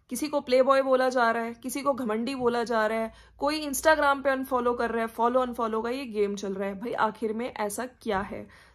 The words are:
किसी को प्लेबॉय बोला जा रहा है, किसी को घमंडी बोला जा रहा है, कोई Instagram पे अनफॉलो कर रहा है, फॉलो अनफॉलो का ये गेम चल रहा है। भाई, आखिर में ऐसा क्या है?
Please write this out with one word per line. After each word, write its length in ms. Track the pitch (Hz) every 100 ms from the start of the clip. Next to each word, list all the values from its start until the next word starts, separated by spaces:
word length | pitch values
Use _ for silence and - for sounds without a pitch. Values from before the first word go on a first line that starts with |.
| -
किसी 160 | 247 302
को 120 | 294
प्लेबॉय 400 | 285 254 262 269
बोला 260 | 262 254 254
जा 200 | 254 226
रहा 120 | 233
है, 100 | 233
किसी 280 | 233 254 285
को 120 | 269
घमंडी 400 | 269 233 220 240 269
बोला 280 | 240 233
जा 220 | 226 226 214
रहा 120 | 226
है, 140 | 220 - - -
कोई 260 | 285 311 294
Instagram 560 | 269 320 302 285 277
पे 60 | 269
अनफॉलो 440 | 262 262 254 240
कर 180 | 240 233
रहा 100 | 226
है, 60 | 226
फॉलो 320 | 226 233 254
अनफॉलो 420 | 254 233 226 220
का 80 | 233
ये 160 | 262 254
गेम 280 | 208 202 202
चल 180 | 202
रहा 140 | 190 196
है। 120 | 196
भाई, 140 | 233
आखिर 400 | - 214 202 220
में 180 | 220 240
ऐसा 340 | - 208 208 254 -
क्या 180 | 226 190
है? 260 | 202 - 104 - -